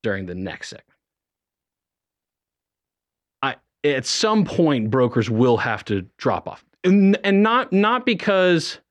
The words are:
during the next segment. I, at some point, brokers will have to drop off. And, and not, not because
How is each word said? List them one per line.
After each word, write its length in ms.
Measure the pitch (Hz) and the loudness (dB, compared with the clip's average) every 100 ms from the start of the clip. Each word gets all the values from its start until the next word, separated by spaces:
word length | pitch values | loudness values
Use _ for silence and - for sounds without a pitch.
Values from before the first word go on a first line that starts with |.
during 220 | 113 98 | -6 -6
the 100 | 90 | -8
next 340 | 90 95 - - | -10 -10 -12 -16
segment. 160 | - _ _ _ _ _ _ _ _ _ _ _ _ _ _ _ _ _ _ _ _ _ _ _ _ _ _ | -20 _ _ _ _ _ _ _ _ _ _ _ _ _ _ _ _ _ _ _ _ _ _ _ _ _ _
I, 140 | 135 - _ _ | -8 -8 _ _
at 220 | 147 131 | -2 -2
some 380 | - - 220 220 | -4 -2 0 0
point, 480 | 185 - 160 131 110 | 0 0 0 0 0
brokers 380 | 127 123 120 110 | 0 0 0 -2
will 280 | 110 123 113 | 2 2 2
have 280 | 120 104 | -2 -6
to 160 | - 98 92 _ | -4 -6 -6 _
drop 300 | 131 87 - | -4 -4 -6
off. 160 | - _ _ | -16 _ _
And, 340 | 185 202 196 202 | 2 4 4 2
and 180 | 196 196 | 2 2
not, 320 | 208 254 240 | 4 2 0
not 320 | 190 208 247 | 0 2 0
because 720 | 247 202 - 190 180 170 - - _ | -2 -2 0 2 4 2 -2 -14 _